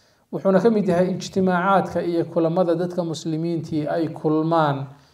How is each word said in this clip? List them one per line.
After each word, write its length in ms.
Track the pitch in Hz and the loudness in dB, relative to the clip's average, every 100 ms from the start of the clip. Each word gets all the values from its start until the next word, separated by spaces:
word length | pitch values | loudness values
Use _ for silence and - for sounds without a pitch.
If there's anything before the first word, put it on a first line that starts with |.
| _ _ _ | _ _ _
Wuxuuna 280 | 170 196 190 | -2 2 4
ka 100 | 226 | 4
mid 180 | 214 185 | 2 2
yahay 220 | 175 185 | 2 0
ijtimaacaadka 880 | 180 - 190 185 180 190 190 175 175 | -2 -4 0 0 2 2 2 2 -4
iyo 220 | 170 170 | -2 -2
kulamada 500 | 165 170 165 175 175 | -2 0 0 2 2
dadka 300 | 165 180 180 | 0 -2 -4
muslimiintii 840 | 165 151 165 156 170 170 - 156 147 | -4 -6 -4 -4 -4 -4 -4 -4 -2
ay 200 | 170 156 | -2 -4
kulmaan 800 | - 156 156 160 165 151 135 135 - _ | -4 0 0 2 2 2 0 -6 -14 _